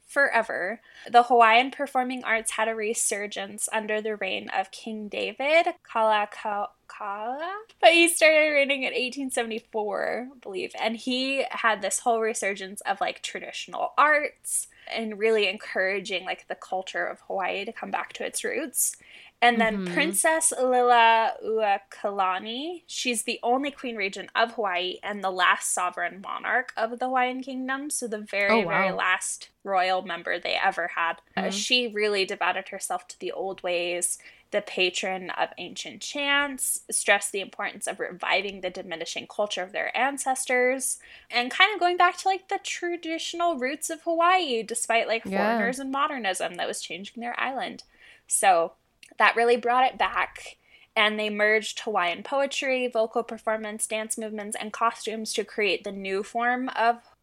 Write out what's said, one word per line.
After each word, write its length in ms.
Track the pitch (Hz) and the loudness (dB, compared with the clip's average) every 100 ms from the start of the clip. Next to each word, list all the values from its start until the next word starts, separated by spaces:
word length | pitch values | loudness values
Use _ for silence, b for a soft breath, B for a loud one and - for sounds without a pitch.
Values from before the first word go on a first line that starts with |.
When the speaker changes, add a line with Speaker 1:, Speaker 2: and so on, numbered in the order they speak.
| _ | _
Speaker 1:
forever. 720 | 285 277 233 214 127 180 226 B B B | 2 4 4 0 -4 -4 -6 B B B
The 160 | 240 | 8
Hawaiian 460 | 240 240 226 226 262 | 8 8 10 8 6
performing 540 | - 277 262 254 254 | -2 -2 0 -2 -4
arts 280 | - 226 220 | -2 -2 0
had 140 | - 220 | -2 -2
a 80 | |
resurgence 920 | 226 214 226 - 202 208 202 196 208 - | 0 -2 0 0 -2 -6 -8 -10 -8 -4
under 280 | 220 214 214 | -4 -2 -2
the 160 | 220 208 | -2 -4
reign 320 | 190 202 202 | -4 -4 -2
of 240 | - 196 | -4 -4
King 340 | - 233 220 208 | -10 -10 -8 -6
David 640 | - 196 214 277 320 359 330 - | -4 -4 -2 4 4 4 -4 -4
Kalakaua, 1600 | 233 220 214 208 - 220 202 208 _ - - 208 202 220 269 339 403 453 _ | 2 4 4 0 -6 -4 -4 -6 _ -20 -12 -8 -6 -6 -6 -8 -8 -14 _
but 120 | 349 | 6
he 160 | 339 339 | 8 6
started 420 | 339 311 311 302 | 6 6 6 4
reigning 320 | 285 269 277 | 4 2 0
in 100 | 262 | -2
eighteen 380 | 185 247 269 269 | -2 -4 -4 -4
seventy-four, 960 | 254 226 220 _ 226 208 196 - 214 254 | -2 -2 -6 _ -4 -2 -2 -2 -4 -6
I 40 | 269 | -14
believe, 320 | - 185 - - | -10 -6 -6 -4
and 160 | 220 226 | -4 -2
he 480 | 262 254 262 269 - | -2 -2 0 -2 -2
had 300 | - 226 208 | 0 2 2
this 200 | 190 - | 0 0
whole 180 | 254 226 | 2 2
resurgence 600 | 220 220 196 196 190 202 | 0 -2 -4 -4 -10 -8
of, 200 | - 196 | -4 -2
like, 220 | - - | -2 -4
traditional 680 | - 185 175 - - - - - | -10 -10 -10 -12 -8 -4 -2 4
arts 680 | 294 294 294 _ - - - B B | 4 4 0 _ -6 -6 -6 B B
and 280 | - 220 202 | -6 -6 0
really 260 | 220 220 202 | 2 4 2
encouraging, 760 | 214 - 214 190 202 180 180 | -2 -6 -2 0 -2 -4 -6
like, 240 | 180 180 - | -4 -8 -8
the 80 | - | -12
culture 500 | - 190 185 175 175 | -6 -6 -4 -4 -4
of 140 | 185 - | -6 -6
Hawaii 360 | 190 185 185 | -4 -2 -4
to 80 | 196 | -6
come 200 | - 196 | -8 -6
back 200 | 185 - | -4 -6
to 120 | - - | -8 -8
its 160 | - | -4
roots. 540 | 220 - 294 - - - B B B _ | -4 -4 -4 -2 -2 -4 B B B _
And 160 | 240 226 | 4 4
then 280 | 226 208 180 | 2 0 -2
Speaker 2:
Mm-hmm. 80 | |
Speaker 1:
Princess 580 | 175 302 196 320 320 - 233 | 0 0 2 2 2 0 2
Lilauikalani, 2250 | 254 247 247 240 226 226 226 - - 220 214 202 _ - 214 202 185 185 214 233 311 349 - | 2 4 6 8 8 6 4 -2 -4 0 2 0 _ -6 -4 0 0 0 -4 -8 -8 -10 -10
she's 360 | - 254 233 | -4 -2 -2
the 180 | - - | -4 -2
only 280 | 233 254 285 | 0 0 0
queen 260 | - 254 226 | -6 -8 -4
regent 320 | 196 196 180 | -4 -6 -4
of 180 | - 233 | 0 0
Hawaii 460 | 233 202 175 180 - | 0 -2 -2 -4 -6
and 220 | 190 208 | -8 -4
the 60 | 190 | -4
last 420 | 185 180 196 - | 4 4 4 0
sovereign 480 | - 180 180 175 180 | -2 -2 -2 -6 -6
monarch 540 | 196 - - 226 247 - | -10 -6 0 -2 -2 -4
of 220 | 226 240 | -4 -2
the 80 | 254 | -2
Hawaiian 360 | 262 247 254 | 0 0 -4
kingdom, 460 | 262 262 262 269 294 | -8 -8 -6 -6 -6
so 160 | - 240 | -6 -6
the 120 | 214 | -8
very, 440 | 214 202 202 226 | -4 0 4 4
Speaker 2:
Oh, 40 | 175 | 4
Speaker 1:
very 220 | 170 190 | 2 0
Speaker 2:
wow. 60 | 185 | 0
Speaker 1:
last 500 | 185 185 - - - _ | 0 0 -2 -8 -12 _
royal 380 | 196 190 185 185 | 0 2 4 0
member 360 | 190 170 175 175 | -2 -6 -4 -4
they 180 | 175 - | -2 0
ever 260 | 196 185 170 | 0 0 -4
had. 340 | - 165 170 _ - | -2 -2 -2 _ -4
Uh, 60 | |
Speaker 2:
Mm-hmm. 60 | 190 | -2
Speaker 1:
she 360 | 196 208 247 240 | -2 0 0 0
really 360 | 208 214 202 190 | 0 0 2 0
devoted 420 | 196 175 185 190 | 0 0 0 -6
herself 400 | 196 - 180 - | -10 -6 -6 -8
to 100 | - | -10
the 140 | 185 | -8
old 300 | - 190 180 | -6 -6 -6
ways, 560 | 180 175 175 175 180 - B B B | -4 -2 -2 -2 -4 -6 B B B
the 100 | 208 | -4
patron 680 | - - 180 - 196 185 180 | -4 0 0 0 -4 -6 -6
of 180 | - 160 - | -4 -4 -4
ancient 460 | 175 185 - 208 | -12 -10 -12 -12
chants, 800 | - 294 285 285 285 262 - - - | -10 -4 0 0 0 -4 -4 -4 -4
stressed 420 | - - 202 - | -2 2 2 2
the 80 | 196 | -6
importance 460 | 185 - 202 202 - | -8 -8 -8 -6 -8
of 120 | 196 | -6
reviving 600 | - 180 - 185 196 196 | -8 -4 0 0 -2 -8
the 80 | 185 | -8
diminishing 560 | 190 185 160 165 - - | -8 -10 -8 -6 -8 -8
culture 360 | - 208 - | -4 -2 -4
of 100 | 185 | -6
their 240 | 202 170 - | -4 -4 0
ancestors, 1000 | 262 277 269 254 - 247 247 269 - - B B B | -2 -2 -2 -2 0 2 2 0 -4 -6 B B B
and 200 | 240 247 | -2 -2
kind 220 | - 392 | 4 4
of 80 | 415 | 4
going 160 | 349 359 | 0 4
back 220 | 359 - | 4 4
to, 100 | 381 | -2
like, 200 | 381 - | -2 -2
the 100 | 392 | -4
traditional 960 | - - 349 339 330 320 - 339 349 294 | -4 -6 -4 -6 -6 -6 -6 0 0 2
roots 320 | 254 302 - | -2 -4 -6
of 140 | 320 | -6
Hawaii, 600 | - 330 339 381 311 233 | -2 4 6 6 2 -2
despite, 460 | 208 233 - 226 - | -2 -6 2 2 2
like, 160 | 226 | -2
Speaker 2:
Yeah. 140 | 208 190 | 0 0
Speaker 1:
foreigners 400 | 208 233 220 262 | 2 2 0 -2
and 120 | 269 | -4
modernism 680 | 269 302 277 202 185 165 175 | -2 0 0 -2 -2 -4 -4
that 120 | 117 | -6
was 140 | - | -6
changing 400 | - 165 202 - | -8 -10 -10 -10
their 160 | 233 - | -8 -4
island. 440 | 240 262 180 - - B B B _ | -4 -4 -6 -8 -18 B B B _
So 460 | - 196 170 170 - _ _ - - | 4 6 6 2 -4 _ _ -20 4
that 180 | 214 220 | 6 6
really 200 | 240 247 | 4 4
brought 280 | 240 247 | 4 2
it 140 | 262 - | 2 2
back, 580 | 190 180 - - - - b b b 220 | -2 0 -4 -6 -18 -20 b b b 2
and 220 | 214 214 | 2 2
they 100 | 214 | -4
merged 480 | 208 208 214 214 - | 0 2 2 0 -8
Hawaiian 420 | - 202 175 180 | -2 0 0 -2
poetry, 600 | 214 277 277 - 277 254 247 | -4 0 0 -2 -2 0 0
vocal 340 | 233 226 247 | 0 0 0
performance, 640 | 233 226 - 220 214 214 - | -4 -6 -2 -2 -4 -6 -4
dance 300 | 220 220 - | -4 -4 -6
movements, 380 | 220 214 208 220 | -6 -8 -8 -8
and 140 | 214 | -8
costumes 600 | - 233 233 - 220 220 | 0 0 0 -8 -6 -4
to 100 | - | -4
create 400 | 202 - 208 170 | -4 -2 0 0
the 80 | 202 | -4
new 300 | 196 196 190 | -8 -4 -4
form 440 | 208 233 240 247 254 | -4 -2 0 0 -2
of 320 | - 226 233 _ _ | 2 2 2 _ _